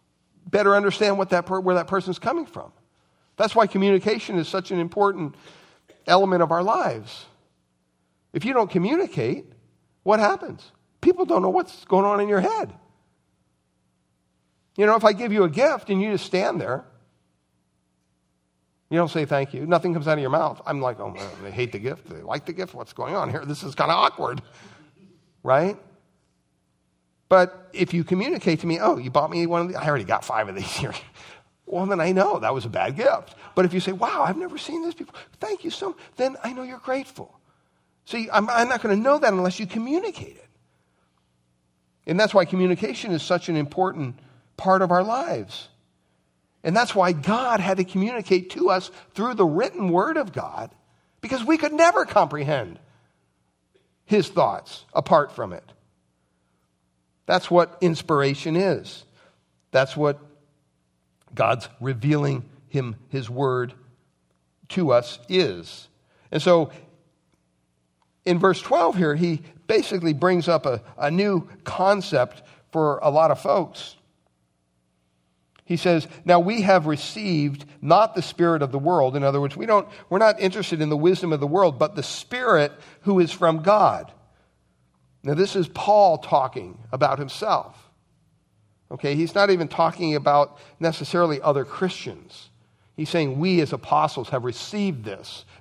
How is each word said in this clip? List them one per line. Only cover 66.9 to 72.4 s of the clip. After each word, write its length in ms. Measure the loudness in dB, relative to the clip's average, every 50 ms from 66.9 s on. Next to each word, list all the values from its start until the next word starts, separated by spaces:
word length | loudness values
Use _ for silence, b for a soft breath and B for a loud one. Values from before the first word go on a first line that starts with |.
| _ _ _ _ _ _ _ _ _ _ _ _ _ _ _ _ _ _ _ _ _ _ _ _ _ _ -2
in 140 | 0 2 4
verse 200 | 4 2 2 0
twelve 380 | -2 0 2 2 2 2 2
here, 160 | 0 0 0 0
he 300 | 0 0 0 -2 -4 B B B -8 _
basically 460 | 0 0 0 0 0 -4 -2 0 0 0
brings 340 | 2 2 2 2 2 2
up 180 | 2 0 0 0
a, 160 | -2 -4 -4 B B B
a 140 | -4 -2 0
new 360 | 0 0 2 2 0 0 -2 -6 -12 -18 -14
concept 800 | -8 -4 0 2 2 2 2 0 -2 0 0 0 -2 -4 -12